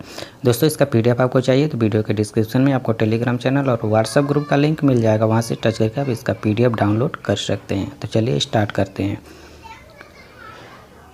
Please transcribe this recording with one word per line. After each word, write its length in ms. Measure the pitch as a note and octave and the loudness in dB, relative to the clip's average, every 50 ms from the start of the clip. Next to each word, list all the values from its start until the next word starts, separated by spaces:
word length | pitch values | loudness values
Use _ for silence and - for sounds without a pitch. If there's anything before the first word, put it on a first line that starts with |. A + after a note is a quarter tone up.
| - - - - - - - - - | -8 -14 -16 -16 -16 -16 -12 -2 0
दोस्तों, 220 | B2 A#2 - D#3+ | 0 2 2 2
इसका 180 | D#3 D3+ - - | 0 2 0 0
पीडीएफ़ 380 | - - A#2 A2 A#2+ B2 A#2+ B2+ | 2 2 2 2 2 2 2 2
आपको 180 | B2 - C3 | 2 2 2
चाहिए 280 | B2 - C3 C3 D3 D#3 | 2 4 2 2 2 0
तो 100 | D3+ A#2+ | 0 0
वीडियो 240 | A2+ G#2+ G#2 A2 G#2+ | 0 0 2 0 0
के 120 | - G#2+ | 0 0
डिस्क्रिप्शन 460 | G#2 G#2+ - - A2+ A2 G#2+ - B2+ | -2 -2 0 0 -2 -2 0 0 2
में 120 | C3 C#3 C3+ | 2 2 2
आपको 200 | B2+ - - A2 | 0 0 -2 -2
Telegram 440 | - A2+ G#2+ A2 A2+ A#2+ B2 B2 | 0 0 0 0 0 0 0 -2
चैनल 340 | A#2+ - C3 C3 C#3 C#3 C3+ | -2 0 0 0 0 0 0
और 100 | B2 A2+ - | 0 -2 0
WhatsApp 440 | G#2+ G#2+ A2 A2+ - - D3 C#3+ C#3+ | 0 2 2 2 2 2 0 0 2
ग्रुप 180 | C#3+ D3 D3 D3 | 0 -2 0 0
का 60 | D3 | 2
लिंक 280 | C#3+ C#3+ D3+ D#3+ - D3 | 2 2 2 2 2 2
मिल 180 | C#3 B2+ A#2+ A2+ | 2 4 4 4
जाएगा, 240 | A2 A2 G#2+ A2+ | 2 2 2 2
वहाँ 160 | A2 A2 A2+ A2+ | 2 2 0 0
से 120 | - - | -2 -4
टच 240 | - - A#2 G#2 - | -2 -2 -2 0 0
करके 220 | A2 A2 - C#3 | 0 -2 0 -2
आप 80 | C#3+ C#3 | -4 -4
इसका 240 | A#2 A2 - - G#2 | -4 -4 -4 -4 -4
पीडीएफ़ 400 | - - A2 G#2+ G2+ A#2+ B2+ A#2 | -2 -2 0 0 2 2 0 2
डाउनलोड 440 | - A2 G2+ G#2 A2 B2+ E3 - | 0 0 0 0 0 -2 -2 -4
कर 200 | - - - G2+ | -6 -4 -2 -2
सकते 380 | G2+ - - G2+ G2+ - - F#2+ | -2 -2 -4 -6 -6 -6 -6 -6
हैं। 240 | G2 G#2+ - - - | -6 -6 -6 -8 -10
तो 100 | - A2 | -8 -4
चलिए 300 | - A#2 A2 B2 C#3+ C#3+ | -2 0 0 0 0 -2
स्टार्ट 340 | - - - A2+ G#2 G#2 - | -2 0 0 0 0 0 -2
करते 300 | - G2 - - - F#2+ | -2 -4 -4 -4 -4 -4
हैं। 200 | G2+ G#2 - - - - - - - - - - - - - - - - - - - - - - - - - - - - - - - - - - - - - - - | -4 -4 -6 -10 -16 -20 -20 -20 -20 -20 -20 -20 -20 -20 -20 -20 -20 -20 -20 -20 -20 -20 -20 -20 -20 -20 -20 -20 -20 -20 -20 -20 -20 -20 -20 -20 -20 -20 -20 -20 -4